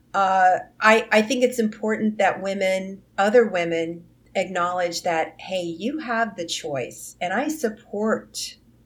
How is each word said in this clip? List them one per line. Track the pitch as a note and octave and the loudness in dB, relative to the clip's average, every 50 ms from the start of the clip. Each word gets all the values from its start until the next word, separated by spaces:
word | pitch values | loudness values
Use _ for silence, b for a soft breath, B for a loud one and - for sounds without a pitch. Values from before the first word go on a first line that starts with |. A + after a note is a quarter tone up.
| B _ - | B _ -2
Uh, | G3 G3 F#3+ F#3+ F#3+ F#3 F#3 F3+ - - - _ _ | 0 2 2 4 4 6 6 4 2 -2 -8 _ _
I, | - A3 A3 A3+ A3 - | 4 6 6 6 4 4
I | - G#3+ | 2 2
think | G#3+ G#3+ C4+ B3 B3+ | 4 2 2 2 2
it's | A#3 - - | 2 2 0
important | A3 G#3+ - - - G#3+ A3 G#3+ A3 G#3+ G#3+ - | -2 -2 -2 -4 -4 -2 -2 0 -2 -2 0 2
that | G3 F3+ - F#3 | 2 0 2 0
women, | F#3+ G3 G3 G3 F#3+ F#3+ F#3+ F#3+ F#3+ F#3+ G3 G3 - _ _ - | -4 -6 -4 -2 0 0 0 -2 -4 -6 -12 -14 -18 _ _ 0
other | G3 G#3 G#3+ B3 A#3 G3+ | 0 6 6 6 6 6
women, | F#3 F3+ E3+ E3+ E3+ E3 E3 E3 E3+ E3+ - - _ _ _ _ _ | 2 -2 0 0 -2 -2 -2 -4 -6 -10 -14 -20 _ _ _ _ _
acknowledge | G3 F#3+ F3+ F#3+ F3+ F3 F3+ F3+ F#3 F3+ F3 E3+ - - | -4 -4 -2 -2 -2 0 0 0 0 -2 -2 -2 -2 -2
that, | F3+ E3 D#3+ D#3 D#3 - - | 0 0 0 -2 -2 -6 -14
hey, | - - F#3+ F#3 | -12 -6 -6 -4
you | F3 E3+ E3 E3+ F#3+ A#3+ D4 D#4 | -4 -4 -6 -4 -6 -4 -4 -4
have | - A#3+ A#3 A3+ A3+ G#3+ F#3+ | -6 -4 -2 -2 -2 -2 -4
the | - E3+ E3 | -8 -8 -8
choice. | - - - - C#3+ C3 A#2 - - - - - - _ | -8 -8 -6 -6 -4 -4 -6 -6 -10 -16 -18 -20 -10 _
And | F#3 F3 | -6 -4
I | F#3+ G#3+ C#4+ D4+ | -2 -2 -2 -4
support | D#4 - - A3 G#3+ - - - - G3+ G#3+ A3 G3 - - - - - - - - _ _ _ _ _ _ | -4 -4 -4 -6 -6 -6 -14 -10 -6 -4 0 0 -2 -2 -4 -10 -12 -10 -10 -10 -12 _ _ _ _ _ _